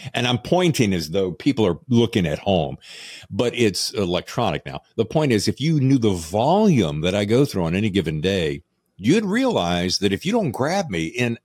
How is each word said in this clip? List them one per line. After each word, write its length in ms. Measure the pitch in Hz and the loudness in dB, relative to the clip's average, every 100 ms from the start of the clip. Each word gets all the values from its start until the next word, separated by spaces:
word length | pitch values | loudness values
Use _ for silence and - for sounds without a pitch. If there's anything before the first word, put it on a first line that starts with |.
| - | -8
and 140 | - 120 | -4 -2
I'm 100 | 120 | -2
pointing 560 | - 180 180 135 107 | 0 2 2 2 2
as 160 | 90 76 | 0 -2
though 200 | 95 95 | -2 -2
people 340 | 80 143 135 101 | -2 -2 2 2
are 140 | 80 - | 0 0
looking 400 | 117 113 107 87 | 2 2 2 0
at 120 | - | -2
home, 380 | - 92 69 - - - - - - | 0 0 0 -8 -16 -20 -20 -20 -10
but 240 | 101 120 117 | -4 -2 2
it's 340 | 110 90 - | 0 0 -4
electronic 720 | - 92 87 - - 110 73 - | -4 -2 -2 -4 -4 -2 -2 -6
now. 160 | 67 _ - | -14 _ -6
The 80 | 113 | -2
point 260 | 160 147 | 0 2
is, 160 | 110 98 | 2 0
if 120 | - | -2
you 200 | 151 156 | 0 2
knew 180 | 131 135 | 4 4
the 140 | 110 | 2
volume 880 | 90 78 101 131 190 220 139 82 73 | 0 -2 -2 2 4 4 4 2 0
that 140 | 85 101 | -2 0
I 100 | 104 | 2
go 200 | 120 143 | 2 2
through 180 | 98 | 0
on 100 | 82 90 | 0 0
any 140 | 110 | 0
given 320 | 92 80 78 | 0 0 -2
day, 400 | 90 98 78 71 - _ _ - | -2 0 -2 -4 -10 _ _ -4
you'd 280 | 101 208 208 | 2 2 2
realize 720 | 220 262 135 87 87 90 - | 0 0 0 0 0 0 0
that 160 | 202 | 0
if 120 | - 170 | 0 -2
you 60 | |
don't 200 | 233 170 | -2 -2
grab 380 | 110 139 196 165 | -2 -2 -2 -2
me 160 | 87 82 | -4 -4
in 320 | 120 120 117 | -2 -2 -4